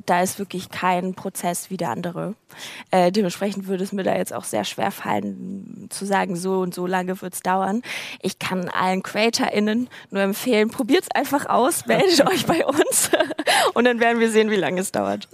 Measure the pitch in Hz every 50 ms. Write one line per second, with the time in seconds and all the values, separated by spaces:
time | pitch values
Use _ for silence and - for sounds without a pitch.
0 | - - 180 175 185 190 - - 202 - - 180 - - - - - 185 185 180
1 | 180 185 185 - - 190 - - - 175 175 - - - 190 175 170 139 - 180
2 | 180 175 170 160 160 175 220 - _ _ - - - - - - - _ - 185
3 | 175 180 190 220 208 175 - - 196 208 196 196 190 190 196 180 190 202 196 202
4 | 185 - 196 185 185 - - - - - - 214 202 - - - 220 202 202 -
5 | - 208 208 208 202 202 196 190 185 185 - 196 - - - - - - - -
6 | 196 202 196 190 185 185 185 170 180 190 190 190 185 180 175 180 180 180 185 185
7 | 180 180 185 190 - 185 - - - 190 185 190 190 190 196 240 - - - -
8 | - - - - - 185 - - - - 190 180 180 156 - - 180 185 190 190
9 | - - - 202 220 233 226 - 254 - - 214 208 214 214 240 247 - - -
10 | - - - 196 196 196 202 - - 254 240 214 214 220 - - 262 202 277 370
11 | - - - - - - 277 294 - - - 202 240 302 - - - - - -
12 | 285 370 339 277 277 - 381 294 - - 339 320 - - 285 294 - - 466 -
13 | - - - - 302 269 - - 302 - - - 679 523 - 233 240 247 240 226
14 | 233 233 233 233 226 226 214 220 220 214 214 196 165 143 185 180 196 - - -
15 | - 196 202 208 - -